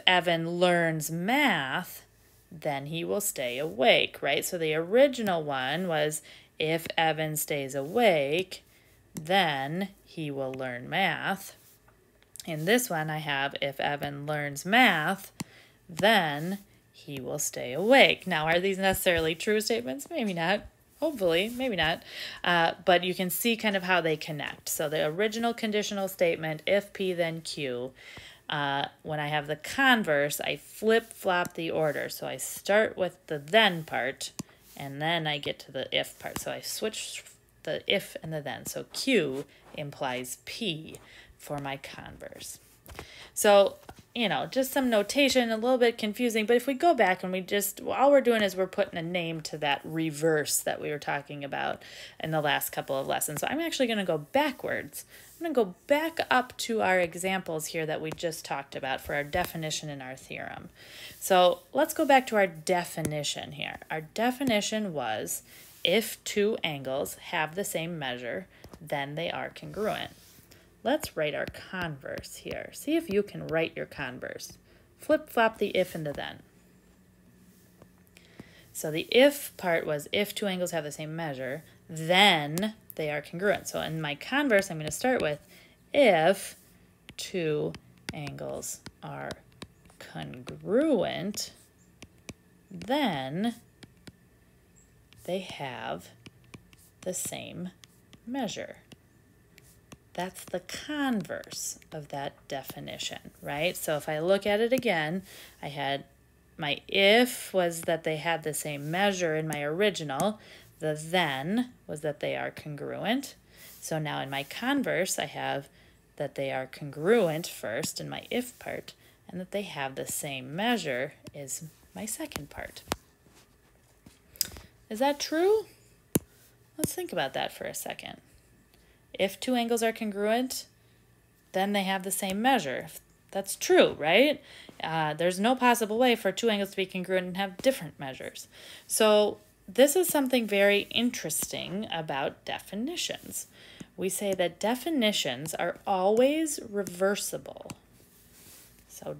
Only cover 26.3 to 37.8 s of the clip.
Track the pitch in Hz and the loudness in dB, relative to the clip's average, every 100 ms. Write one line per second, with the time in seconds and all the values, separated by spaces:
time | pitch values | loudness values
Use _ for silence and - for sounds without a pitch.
26.3 | 165 160 156 - 202 202 - 185 175 165 | 2 -2 -4 2 2 0 -4 -2 0 -2
27.3 | 165 160 - 139 123 127 - - - - | -4 -8 -6 -6 -6 -8 -10 -20 -18 -20
28.3 | - - 147 143 139 - - 165 151 147 | -14 -6 -2 0 0 -2 -6 -6 -4 0
29.3 | 151 143 151 - - 269 233 165 143 147 | -2 -2 -6 -4 2 6 6 4 2 2
30.3 | - - 147 - - 214 226 226 - 190 | 0 -4 -6 -10 -2 4 4 4 -4 0
31.3 | 175 175 - 165 165 156 139 127 - 143 | 2 0 -2 -2 2 2 0 -4 -8 -8
32.3 | 131 - - - 208 214 - 180 - - | -8 -8 -6 2 4 4 2 -4 -4 -8
33.3 | 151 143 214 214 170 156 123 123 - - | -8 4 8 8 4 -2 -4 -4 -6 -10
34.3 | - - - - - 139 139 156 170 156 | -10 -14 -16 -20 -12 -10 -4 -2 0 0
35.3 | 147 147 - - 139 - 147 135 - - | -2 -4 -8 -8 -8 -2 -2 -2 -6 -10
36.3 | - 147 131 - - 220 - - - - | -8 -6 -8 -8 -6 -6 -6 -10 -10 -14
37.3 | - _ _ - 151 | -20 _ _ -8 -6